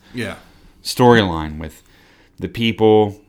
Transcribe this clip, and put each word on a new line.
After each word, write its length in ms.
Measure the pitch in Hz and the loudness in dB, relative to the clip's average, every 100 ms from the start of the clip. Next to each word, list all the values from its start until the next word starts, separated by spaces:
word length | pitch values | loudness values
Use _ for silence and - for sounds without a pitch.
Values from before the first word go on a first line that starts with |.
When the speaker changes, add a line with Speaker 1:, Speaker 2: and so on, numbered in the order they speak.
| _ | _
Speaker 1:
Yeah. 220 | 123 104 85 _ _ _ _ | -12 -12 -12 _ _ _ _
Speaker 2:
storyline 760 | - - 123 117 95 82 78 76 | -14 0 4 4 2 -4 -8 -10
with 240 | 80 - _ _ _ _ _ _ | -14 -18 _ _ _ _ _ _
the 100 | 92 | -12
people, 720 | 110 113 113 110 107 104 101 | -4 -4 2 4 4 2 -4